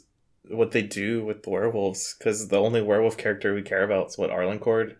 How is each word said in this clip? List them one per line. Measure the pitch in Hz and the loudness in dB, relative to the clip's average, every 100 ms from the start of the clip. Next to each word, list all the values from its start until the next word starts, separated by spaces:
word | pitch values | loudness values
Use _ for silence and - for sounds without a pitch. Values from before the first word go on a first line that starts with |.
| _ _ _ _ - | _ _ _ _ -8
what | 110 113 | 0 2
they | 117 | 2
do | 104 104 101 117 | -2 -2 -2 -2
with | 107 104 | -4 -6
the | - | -4
werewolves, | 92 113 110 98 95 - | 0 0 0 -2 -2 -8
'cause | - 113 107 101 | -4 -2 -2 0
the | 98 | 2
only | 107 117 | 4 2
werewolf | 104 104 113 110 | 2 4 4 0
character | 110 101 107 | -2 -2 0
we | 101 | -2
care | 101 95 | -2 0
about | 101 98 - | 2 2 -2
is, | - | -4
what, | 92 | -2
Arlencord? | 90 90 104 117 113 110 | 0 -2 0 0 2 0